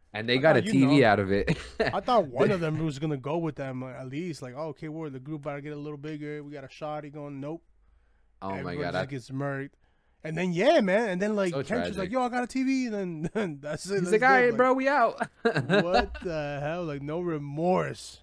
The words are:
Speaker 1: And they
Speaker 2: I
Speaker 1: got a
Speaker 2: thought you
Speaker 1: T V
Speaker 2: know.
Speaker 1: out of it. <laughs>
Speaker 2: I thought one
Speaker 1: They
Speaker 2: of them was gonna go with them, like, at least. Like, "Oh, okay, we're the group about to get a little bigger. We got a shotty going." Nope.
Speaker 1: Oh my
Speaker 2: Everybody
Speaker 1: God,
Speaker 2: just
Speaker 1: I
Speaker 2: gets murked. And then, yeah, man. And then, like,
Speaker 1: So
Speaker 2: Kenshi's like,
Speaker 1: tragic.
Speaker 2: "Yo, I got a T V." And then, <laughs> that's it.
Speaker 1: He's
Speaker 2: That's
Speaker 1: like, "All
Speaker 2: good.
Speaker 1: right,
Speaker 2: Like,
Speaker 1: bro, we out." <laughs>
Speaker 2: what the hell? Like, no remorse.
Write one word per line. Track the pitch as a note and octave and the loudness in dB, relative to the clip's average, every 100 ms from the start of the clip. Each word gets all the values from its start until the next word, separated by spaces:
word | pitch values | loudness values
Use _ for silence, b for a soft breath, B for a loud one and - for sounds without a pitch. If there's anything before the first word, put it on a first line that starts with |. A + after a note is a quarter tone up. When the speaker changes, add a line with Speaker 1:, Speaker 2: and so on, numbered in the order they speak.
| _ | _
Speaker 1:
And | G#2 A#2 | -6 0
they | |
Speaker 2:
I | C3 | 4
Speaker 1:
got | D#3 C3 | 6 6
a | |
Speaker 2:
thought | G3 | 4
you | |
Speaker 1:
T | C3+ C3+ | 4 6
V | C#3+ | 8
Speaker 2:
know. | A2+ | 8
Speaker 1:
out | G#2 | 6
of | F#2+ | 4
it. | G2 - E3 - | 2 2 -2 -4
<laughs> | - | -2
Speaker 2:
I | - F#3 | -2 -2
thought | - A#3 D3 | 2 2 2
one | A#2+ G#3+ | 2 2
Speaker 1:
They | |
Speaker 2:
of | F#3 | 2
them | D#3 D#3 D#3+ | 0 0 -2
was | C3 | -2
gonna | D#3+ C#3 | -2 -2
go | C3+ E3+ | -2 -2
with | E3 D3 | -2 -4
them, | C3+ B2+ | -6 -6
like, | C3 C3 | -8 -10
at | C3 | -10
least. | C#3 F3+ C#3 | -6 -6 -8
Like, | B2+ B2+ | -10 -10
"Oh, | D#3+ | -10
okay, | - D#3 | -10 -10
we're | D#3+ D#3 | -8 -8
the | C3 | -10
group | C3 D#3 | -10 -10
about | C#3+ C#3+ | -8 -8
to | |
get | D3 | -10
a | D3 | -10
little | D3 D3 | -10 -10
bigger. | D3+ D3+ D3 D3+ | -10 -10 -8 -10
We | C#3+ | -10
got | C#3+ | -14
a | C3+ | -14
shotty | - D3+ D3+ D3 | -10 -8 -8 -10
going." | D3+ D3 C#3 | -12 -10 -8
Nope. | C#3+ E3 _ _ _ _ _ _ _ - | -8 -10 _ _ _ _ _ _ _ -12
Speaker 1:
Oh | F#2+ | -8
my | F#2+ | -6
Speaker 2:
Everybody | F2+ F2 | -6 -4
Speaker 1:
God, | F2 | -4
Speaker 2:
just | F#2 | -2
Speaker 1:
I | B2+ | -4
Speaker 2:
gets | C3+ A#2 | -8 -8
murked. | C3+ C#3+ C3+ C#3 _ _ _ _ _ | -6 -6 -6 -10 _ _ _ _ _
And | D#3+ D#3+ | -8 -4
then, | F#3 | -2
yeah, | E3+ B3 E4 | 2 4 6
man. | F#3+ G3+ A#3 | 6 4 2
And | F3+ | 0
then, | G#3 G#3 | 0 0
like, | F#3 | 0
Speaker 1:
So | C#3+ | -2
Speaker 2:
Kenshi's | C3+ A3 F3+ F#3 | -2 -2 -2 -4
like, | F#3 | -2
Speaker 1:
tragic. | |
Speaker 2:
"Yo, | B3+ | -2
I | B3 | -2
got | B3 | -2
a | B3 | -4
T | C4 | -2
V." | C4 C4 B3 | 0 0 0
And | G#3 F#3 D#3 E3 | -2 -4 -4 -4
then, | A3 F#3+ C#3+ | -2 -4 -6
<laughs> | |
that's | C#3+ D#3+ F3+ | -8 -8 -4
it. | G3 | -2
Speaker 1:
He's | F3+ | 2
Speaker 2:
That's | |
Speaker 1:
like, | G#3+ | 4
"All | B3+ | 6
Speaker 2:
good. | C4 | 6
Speaker 1:
right, | B3 | 6
Speaker 2:
Like, | A3+ | 4
Speaker 1:
bro, | B3+ | 4
we | C4 C4+ | 4 2
out." | C#4+ A3+ - - | 4 2 0 -8
<laughs> | _ | _
Speaker 2:
what | A3+ D#3 A#2+ G3 E3+ A#3 - - | 0 0 2 4 4 2 2 -4
the | F#3 D#3 D3 C#3+ | -6 -4 -4 -4
hell? | D3+ F3 | -4 -4
Like, | E3 C#3+ | -4 -6
no | C#3+ E3 | -4 -4
remorse. | F3 D3+ C#3+ D3 F3+ F3+ C#3+ - - - | -2 -4 -4 -2 2 2 0 -6 -14 -18